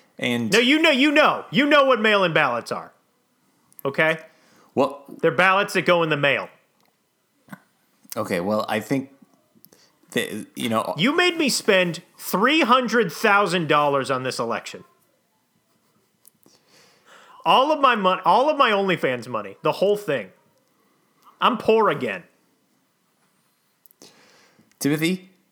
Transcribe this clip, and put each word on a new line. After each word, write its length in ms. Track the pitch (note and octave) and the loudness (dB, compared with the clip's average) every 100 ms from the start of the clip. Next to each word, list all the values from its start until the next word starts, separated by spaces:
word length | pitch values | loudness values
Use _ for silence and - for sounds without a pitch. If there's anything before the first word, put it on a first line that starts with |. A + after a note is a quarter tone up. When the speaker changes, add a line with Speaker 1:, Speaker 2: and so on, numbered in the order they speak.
| _ - | _ -8
Speaker 1:
And 340 | B2+ A#2+ A2+ | -4 -4 0
Speaker 2:
No, 60 | G#3+ | 2
you 240 | B3 D#4 | 2 2
know, 80 | E4 | 2
you 220 | B3+ D4 | 2 2
know, 340 | D4 B3+ A#2+ - | 4 2 0 -4
you 160 | F3 C#4+ | -2 2
know 180 | D4 C4+ | 4 4
what 160 | A#3 | 2
mail-in 320 | G#3+ G#3 F3+ | 2 2 2
ballots 380 | D#3+ C#3 A#2 - | 2 0 -2 -6
are. 200 | F#2+ D#2+ _ _ _ _ _ _ _ _ _ C#3 | -10 -10 _ _ _ _ _ _ _ _ _ -6
Okay? 320 | C3+ D#3 D#3+ - _ _ _ _ | 0 0 -2 -8 _ _ _ _
Speaker 1:
Well, 300 | - C3+ - - - | -2 -2 -4 -18 -4
Speaker 2:
They're 100 | E3 | 0
ballots 420 | D#3 F#3 G3 G3+ | 2 2 2 0
that 120 | F#3+ D#3+ | -2 2
go 180 | F3 | 2
in 60 | D#3+ | 2
the 80 | D3 | 0
mail. 320 | C#3+ A2+ F#2 - _ _ _ _ _ _ _ _ _ - _ _ _ _ _ A2+ | 0 0 -4 -14 _ _ _ _ _ _ _ _ _ -20 _ _ _ _ _ -10
Speaker 1:
Okay, 220 | G#2+ F#2 | -4 -4
well, 260 | F#2 G#2+ - | -2 -4 -4
I 120 | G#2+ | -6
think 320 | G#2+ C#3 C3 _ _ _ _ _ _ _ _ _ _ | -4 -6 -6 _ _ _ _ _ _ _ _ _ _
that, 360 | A#2+ - G#2 - - | -6 -6 -8 -14 -10
you 140 | B2 | -4
know, 240 | A2+ - C#3+ | -2 -4 -2
Speaker 2:
You 180 | A3+ E4+ | -2 0
made 220 | F4+ E4 | 0 0
me 100 | C#4+ | -4
spend 520 | - - F#3+ F3+ D#3+ - - | -2 0 2 2 -4 -14 -16
three 440 | - F3+ A#3+ D#4 | -6 -2 0 2
hundred 500 | A#3+ B3+ A#3+ A#3 F#3+ | 2 2 2 -2 -2
thousand 560 | - A3 G3+ G3 F3+ D3+ | -2 0 2 2 -2 0
dollars 420 | D3+ D3 C#3 B2+ | 0 2 -2 -2
on 120 | C3 | -4
this 160 | C3 - | -4 -6
election. 440 | A#2 G2+ - F#2 - _ _ _ _ _ _ _ _ _ _ _ _ _ - _ _ _ _ _ _ _ _ - - - D#3+ | -6 -6 -8 -18 -20 _ _ _ _ _ _ _ _ _ _ _ _ _ -20 _ _ _ _ _ _ _ _ -20 -20 -6 2
All 260 | G#3 C#4+ | 4 4
of 80 | D4+ | 2
my 160 | C4+ A3+ | 2 2
mon-, 260 | F#3 F#3 E3 | 0 0 2
all 240 | G#3 D4 | 2 2
of 80 | C#4+ | 2
my 140 | B3 | 2
OnlyFans 560 | G3+ F#3+ D#3+ C#3+ B2 A#2 | 2 0 0 -2 -4 -6
money, 300 | A2 G2 G2+ | -8 -8 -4
the 120 | D#3 | -4
whole 220 | - G3 G3+ | 0 0 0
thing. 320 | D#3 C3 F#2 _ _ _ _ _ _ _ _ _ _ _ | -2 -6 -6 _ _ _ _ _ _ _ _ _ _ _
I'm 180 | G3 B3 | 0 2
poor 320 | - A3 G3+ | 2 2 2
again. 340 | D3 A#2 F#2+ - _ _ _ _ _ _ _ _ _ _ _ _ _ _ _ _ _ - _ _ _ _ _ _ _ | 0 -4 -8 -12 _ _ _ _ _ _ _ _ _ _ _ _ _ _ _ _ _ -20 _ _ _ _ _ _ _
Speaker 1:
Timothy, 500 | C#3 D3+ D#3+ F#3 - _ _ | -4 -2 -2 -4 -8 _ _